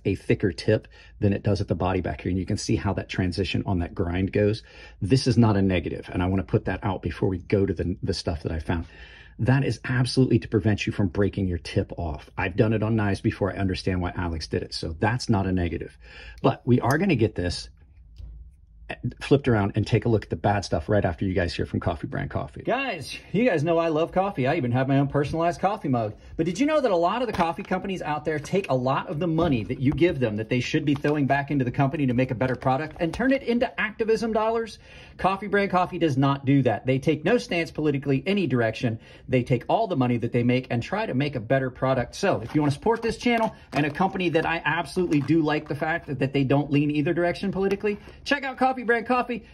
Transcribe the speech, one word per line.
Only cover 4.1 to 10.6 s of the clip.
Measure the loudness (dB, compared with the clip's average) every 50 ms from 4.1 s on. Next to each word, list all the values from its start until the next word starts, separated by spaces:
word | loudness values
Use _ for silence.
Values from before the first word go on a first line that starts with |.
| -2 -2 -2 0
goes. | 2 2 2 2 2 -2 -6 -14 -20 -20 -20 -20 -10 -8
This | 0 2 2 4 4
is | 4 4
not | 6 6 6 4
a | 4 2
negative, | 2 2 0 0 -4 -6 -8 -10 -8 -4
and | -2
I | -2
wanna | 0 0 -2 0
put | 0 0 0 0
that | -2 -4 -4 -4
out | -4 -4 -4
before | -4 -6 -4 -2 -2
we | -2 -2 -4
go | -2 0 2 2 2
to | 2 0
the, | -2 -2 -4 -4 -4 -4
the | -4 -4
stuff | -4 -4 -4 -6 -4 -4
that | -4
I | -6 -4
found. | -2 -2 -2 -2 -4 -8 -14 -20 -20 -20 -20 -20 -20 -18 -8 0
That | 2 2 4 4 2
is | 0 -4 -4 -4
absolutely | -2 -2 0 0 2 2 2 4 4 4 2
to | 2 0
prevent | 0 0